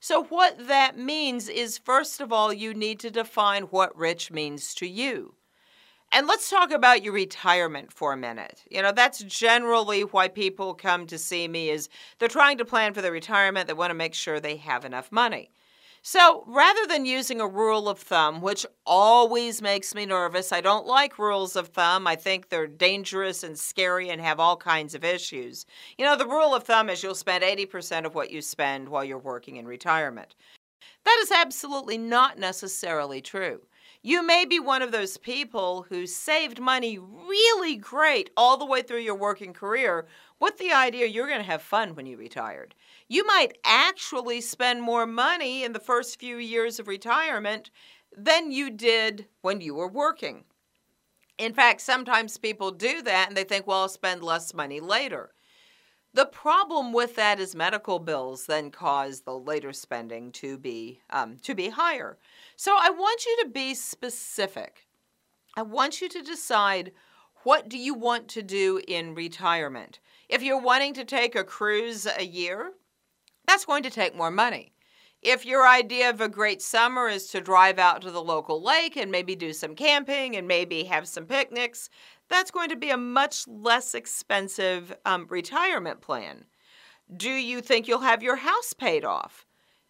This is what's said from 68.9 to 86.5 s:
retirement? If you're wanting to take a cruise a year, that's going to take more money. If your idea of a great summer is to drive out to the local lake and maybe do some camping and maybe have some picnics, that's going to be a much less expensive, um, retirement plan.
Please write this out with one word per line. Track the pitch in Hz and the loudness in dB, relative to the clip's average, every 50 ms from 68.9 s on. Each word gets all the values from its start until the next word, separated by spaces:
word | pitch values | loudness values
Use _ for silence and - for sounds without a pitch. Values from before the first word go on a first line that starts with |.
| 180 170 165 165 160 | -6 -6 -6 -6 -8
retirement? | 170 170 170 165 - 185 170 170 165 156 139 131 120 98 - - - _ _ _ _ _ - | -10 -10 -10 -8 -4 0 0 0 0 -2 -4 -8 -10 -14 -18 -20 -20 _ _ _ _ _ -4
If | - 247 254 | -2 -2 0
you're | 277 262 269 | 0 0 0
wanting | 240 247 247 262 277 285 277 | 2 4 4 4 2 0 -4
to | 262 262 | -8 -8
take | - 262 262 240 240 240 | -4 -2 0 0 0 0
a | 214 190 | -4 -6
cruise | 190 - - 208 208 208 214 233 233 233 208 185 | -6 -6 -4 -2 0 0 0 -2 -4 -6 -6 -6
a | 214 - - 185 | -4 -4 -4 -6
year, | 180 170 180 175 175 185 208 269 370 381 _ _ _ _ _ _ _ _ _ _ _ _ _ _ | -8 -6 -6 -6 -6 -6 -6 -8 -12 -14 _ _ _ _ _ _ _ _ _ _ _ _ _ _
that's | - 381 381 381 | 4 4 4 4
going | - 285 294 269 | 2 -2 -2 -2
to | 262 | -2
take | - 226 196 170 - | -2 -2 -2 -2 0
more | 165 165 165 | -2 -2 0
money. | 175 202 226 247 202 131 - - _ _ _ _ _ _ _ _ _ _ - | 2 2 2 2 0 -4 -10 -14 _ _ _ _ _ _ _ _ _ _ 0
If | 233 254 247 - | 2 2 2 2
your | 240 254 269 262 | 2 4 8 8
idea | 254 254 254 247 202 247 247 247 247 | 10 8 8 6 2 0 0 2 2
of | 233 208 | 2 0
a | 220 214 | -2 -4
great | 202 202 214 208 196 190 | -2 0 -2 -2 -2 -2
summer | - - - 226 233 240 254 254 247 226 | -4 -2 2 2 2 2 2 0 -2 -2
is | 208 190 190 - | -2 -4 -6 -8
to | - 190 | -8 -8
drive | 170 180 190 185 185 190 190 185 | -2 4 6 8 8 8 8 6
out | 180 175 170 - - | 6 6 4 4 -2
to | 185 | -8
the | 170 175 165 | -8 -6 -4
local | 170 165 156 151 - 156 156 175 | -2 -2 -2 -2 -2 -4 -2 0
lake | 240 302 320 330 330 - | 2 2 2 2 0 -4
and | 294 220 196 | -6 -6 -2
maybe | 190 180 180 180 185 | -2 -2 -2 -4 -6
do | 170 - 160 156 | -8 -8 -8 -8
some | - - 156 156 | -8 -10 -10 -8
camping | - 277 311 294 285 277 269 277 277 262 254 226 | -2 2 4 4 4 2 0 -4 -4 -4 -4 -6
and | 196 180 | -6 -2
maybe | 180 180 175 180 175 175 160 156 | 0 0 0 0 -2 -4 -6 -4
have | 185 175 156 - - | -2 -2 -2 -2 -4
some | - 170 165 | -10 -12 -8
picnics, | 165 269 269 269 - 233 240 247 233 - - - - _ - - - - _ _ - | -4 -2 -2 -2 -2 -4 -6 -6 -6 -6 -10 -18 -18 _ -20 -20 -20 -20 _ _ -2
that's | 349 370 370 381 | 0 0 0 0
going | - 359 339 311 | -4 -4 -4 -4
to | 320 | -6
be | 233 294 294 | -4 -2 -2
a | 269 | -2
much | 247 247 240 247 269 277 294 - - - 254 | -2 -2 -2 0 0 0 0 -2 -6 -10 -12
less | 226 208 208 233 233 254 247 - - | -12 -4 0 2 2 2 2 -2 -8
expensive, | 233 233 - - - - - 208 196 196 196 - - 190 185 185 180 175 180 196 - - | -8 -8 -10 -10 -10 -6 -2 -2 -2 -2 -4 -4 -4 -2 -2 -2 -2 -6 -10 -14 -8 -4
um, | 196 185 175 165 - | -2 -2 -2 -4 -6
retirement | 180 180 170 - 269 311 349 381 349 233 175 160 - - | -8 -8 -6 -4 -4 -2 -2 0 -2 -2 -4 -6 -10 -10
plan. | _ - 143 120 101 78 69 58 - _ | _ -8 -8 -6 -8 -10 -16 -18 -20 _